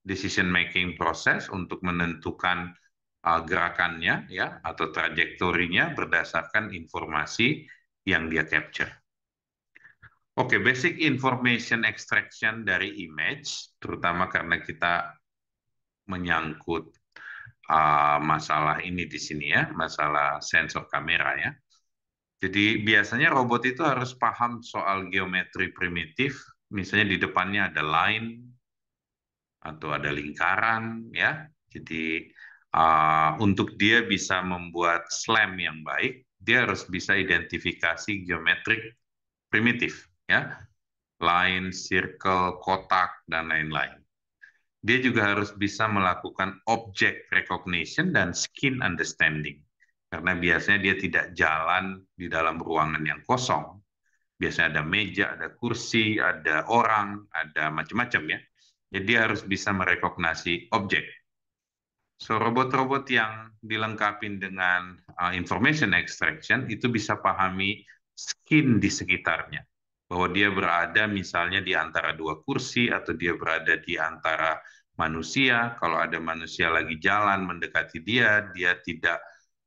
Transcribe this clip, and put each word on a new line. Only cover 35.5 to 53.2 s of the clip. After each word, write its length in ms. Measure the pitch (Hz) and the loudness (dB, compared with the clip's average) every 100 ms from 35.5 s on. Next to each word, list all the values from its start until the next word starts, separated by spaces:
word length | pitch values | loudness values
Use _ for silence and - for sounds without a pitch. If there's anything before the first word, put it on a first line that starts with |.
| 92 | 0
yang 240 | 85 78 | -6 -6
baik, 400 | 73 71 113 - _ _ | -6 -2 -4 -6 _ _
dia 240 | 95 123 | 2 4
harus 240 | 113 90 - | 4 0 -4
bisa 240 | 90 - 98 | -6 0 2
identifikasi 1040 | 90 85 82 82 92 85 85 82 - 101 | 4 2 0 -6 -4 -2 -2 -2 -4 -6
geometrik 720 | 87 85 82 90 107 110 113 - _ _ _ _ _ | -4 -2 0 0 0 -2 -2 -16 _ _ _ _ _
primitif, 560 | 110 117 120 - - - _ - | 2 2 2 -2 -6 -18 _ -2
ya. 320 | 101 151 - - _ _ _ _ - | 0 0 -12 -18 _ _ _ _ -2
Line, 560 | 85 87 92 92 92 92 | 2 4 4 0 -2 -6
circle, 800 | - 92 98 - 95 92 90 90 | -2 -2 -2 -2 0 2 2 0
kotak, 560 | - 95 - 92 90 - - | 0 0 2 2 2 -4 -6
dan 240 | 80 80 | -4 0
lain-lain. 480 | 78 78 76 67 - _ _ _ _ - _ _ _ | -2 0 -2 -4 -8 _ _ _ _ -20 _ _ _
Dia 240 | 98 127 | 0 2
juga 320 | 131 113 104 101 | 2 2 2 0
harus 160 | 101 | -2
bisa 400 | 98 98 - 110 | -2 -4 0 0
melakukan 720 | 101 92 87 87 - 95 95 - | 2 2 0 -4 -4 -6 -4 -2
object 560 | 113 - - 107 92 - 92 | -2 -2 0 0 0 -2 -2
recognition 800 | - 87 95 87 80 - 180 131 | 0 -4 -2 -4 -2 -2 2 2
dan 160 | 87 | 2
skin 480 | 90 - - 139 127 | 0 -6 -2 -2 0
understanding. 800 | 95 82 76 - 80 76 73 71 _ _ _ _ - | -2 -2 -4 2 0 0 -6 -10 _ _ _ _ -12
Karena 320 | 85 85 90 | -6 -2 0
biasanya 400 | 87 80 87 101 | 4 4 4 2
dia 160 | 95 95 | 4 0
tidak 300 | 92 82 78 87 | 2 0 0 0
jalan 640 | 82 80 80 90 95 95 - - | 2 2 2 0 0 -8 -14 -12
di 160 | 87 | -6
dalam 260 | 80 82 82 | 0 0 -2
ruangan 460 | 82 80 78 78 | -2 0 2 0
yang 180 | 78 73 | -4 -6